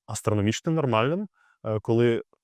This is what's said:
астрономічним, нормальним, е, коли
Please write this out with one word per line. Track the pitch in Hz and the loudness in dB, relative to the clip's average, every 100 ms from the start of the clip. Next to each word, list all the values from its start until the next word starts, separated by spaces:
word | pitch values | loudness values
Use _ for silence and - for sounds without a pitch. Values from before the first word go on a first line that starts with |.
| - | -14
астрономічним, | 107 - 104 101 110 - 160 | -8 -2 0 0 -2 -2 -2
нормальним, | 139 110 120 175 208 _ _ _ 113 | 0 2 0 -2 -8 _ _ _ -6
е, | 107 | -6
коли | - 113 120 117 - _ | 0 2 4 2 -4 _